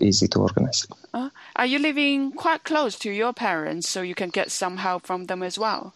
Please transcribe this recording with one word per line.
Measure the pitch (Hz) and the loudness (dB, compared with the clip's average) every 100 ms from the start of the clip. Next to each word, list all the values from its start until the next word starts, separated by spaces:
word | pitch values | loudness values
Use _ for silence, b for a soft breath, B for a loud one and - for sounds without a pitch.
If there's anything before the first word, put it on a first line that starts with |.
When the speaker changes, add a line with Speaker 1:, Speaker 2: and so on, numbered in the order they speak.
Speaker 1:
easy | 104 95 - | 4 6 4
to | 98 | 4
organize. | 98 - - - - - - | 2 2 0 0 -4 -10 -10
Speaker 2:
Uh, | 240 269 B B - | -6 -6 B B 0
are | 254 | 2
you | 277 | 4
living | 302 285 285 277 269 | 2 2 2 2 0
quite | 294 330 320 | 0 0 0
close | - 302 262 - | 0 0 0 -2
to | 214 | -4
your | 202 233 | 0 0
parents | 240 226 165 156 160 165 | 0 0 0 -2 -4 -4
so | 190 | -4
you | 180 180 | -4 -4
can | 180 | -2
get | 190 - | -2 -2
some | - 185 185 | -2 -4 -2
help | 190 180 - | -2 -2 -4
from | 185 180 | -6 -4
them | 185 | -4
as | 180 185 | -4 -2
well? | 220 - 190 | -2 -2 -6